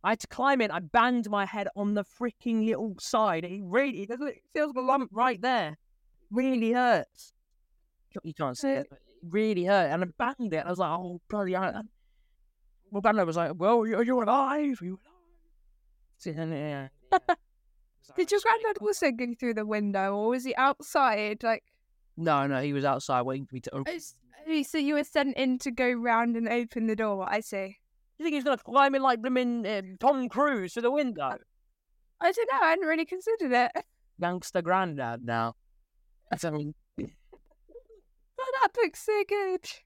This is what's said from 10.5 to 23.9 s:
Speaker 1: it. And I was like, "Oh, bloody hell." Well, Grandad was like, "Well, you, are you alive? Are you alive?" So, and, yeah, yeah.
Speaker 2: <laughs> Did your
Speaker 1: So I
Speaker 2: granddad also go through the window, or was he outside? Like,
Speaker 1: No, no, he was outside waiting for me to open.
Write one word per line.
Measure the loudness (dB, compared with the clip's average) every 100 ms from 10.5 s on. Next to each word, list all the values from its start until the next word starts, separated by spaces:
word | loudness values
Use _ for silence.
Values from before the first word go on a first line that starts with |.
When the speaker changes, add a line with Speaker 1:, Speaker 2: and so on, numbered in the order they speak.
Speaker 1:
it. | -2
And | -2
I |
was | -2
like, | -2
"Oh, | -2 -6 -12 _
bloody | -4 -2
hell." | 0 -2 -4 -12 _ _ _ _ _ _ _ _ _ _
Well, | 0
Grandad | 2 4 2
was | 0
like, | -2 2
"Well, | 4 4 4
you, | 0
are |
you | 2 2
alive? | 4 2 2 0 -2 -4
Are | -8
you | -12
alive?" | _ _ _ _ _ _ _ _ _ _ _ _
So, | -10
and, | -6 -6
yeah, | -6 -6 -8 -12 _ _
yeah. | 0 2
Speaker 2:
<laughs> | -4 _ _ _ _ _ _ _ -4
Did | 0
your | 2
Speaker 1:
So | 2
I | 2
Speaker 2:
granddad | 0 -2
also | -2 0 0
go | 0 -6 -4
through | -2 -2
the | -2
window, | -2 0 0 0 0
or | 0
was | 0
he | -2 2
outside? | 2 0 -2 2 2 2 -2 -2
Like, | -2 -2 _ _ _ _ _ -2
Speaker 1:
No, | 2 2 2
no, | 0
he | 0
was | 0 0
outside | 0 0 0
waiting | 0 -4 -8
for | -10
me |
to | -8
open. | -6 -6